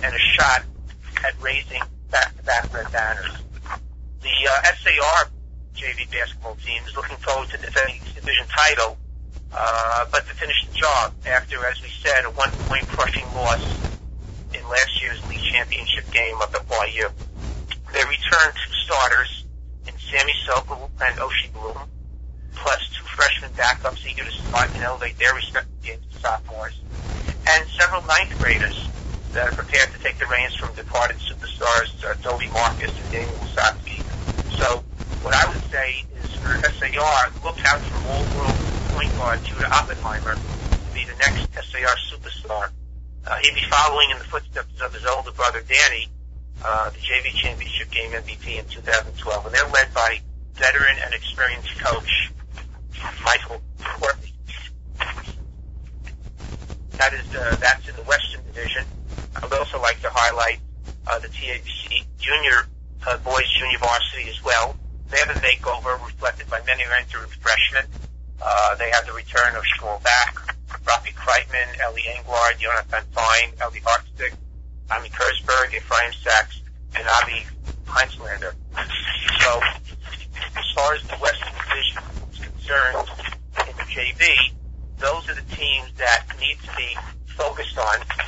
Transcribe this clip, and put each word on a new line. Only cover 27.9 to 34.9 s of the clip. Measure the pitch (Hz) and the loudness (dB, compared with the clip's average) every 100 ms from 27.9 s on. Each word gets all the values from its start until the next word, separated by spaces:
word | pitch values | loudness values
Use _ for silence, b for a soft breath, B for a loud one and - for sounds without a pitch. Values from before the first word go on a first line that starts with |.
| 185 | 4
ninth | 156 156 - - | 4 4 4 2
graders | 123 110 107 - - - - - - | 4 4 2 -2 -6 -6 -6 -6 -4
that | 120 123 | 0 0
are | 123 | 0
prepared | 123 139 131 | 2 4 4
to | - | 2
take | 131 - | -4 -2
the | 131 | 0
reins | 123 123 | 0 0
from | - 127 | -2 -6
departed | 113 - 123 120 113 | -6 -2 2 2 0
superstars, | - - - - 120 117 113 - | -6 -8 -8 -2 4 4 4 -2
uh, | 113 104 | -4 -4
Toby | 127 120 117 | -2 -2 0
Marcus | 113 117 113 117 | 2 4 2 -2
and | - - | -4 -4
Daniel | 117 113 - | -2 -2 -4
Wasowski. | - - 110 - - - - - - - - - | -4 2 2 2 -4 -6 -4 -4 -2 -2 0 2
So | 131 120 - | 2 2 -2